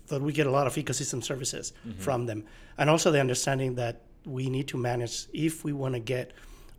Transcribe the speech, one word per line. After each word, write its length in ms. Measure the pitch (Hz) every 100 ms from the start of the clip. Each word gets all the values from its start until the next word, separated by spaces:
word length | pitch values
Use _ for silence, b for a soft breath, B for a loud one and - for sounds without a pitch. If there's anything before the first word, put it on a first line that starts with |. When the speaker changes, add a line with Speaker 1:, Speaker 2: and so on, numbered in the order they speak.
| -
Speaker 1:
that 120 | 139
we 120 | 143
get 140 | 147 139
a 40 |
lot 160 | 139 135
of 80 |
ecosystem 480 | 156 135 127 139 131
services 500 | - 135 131 - - - -
Speaker 2:
Mm-hmm. 140 | 95
Speaker 1:
from 260 | - 123 120
them. 180 | 107 - B B B
And 120 | 143
also 200 | 160 180
the 100 | 147
understanding 540 | 131 123 - 135 131 123
that 260 | 117 117 - - -
we 220 | 127 131
need 180 | 131 135
to 80 | -
manage, 500 | 120 123 120 - -
if 320 | - 160 160
we 80 | 156
wanna 280 | 143 131 127
get 320 | 113 127 - B B B B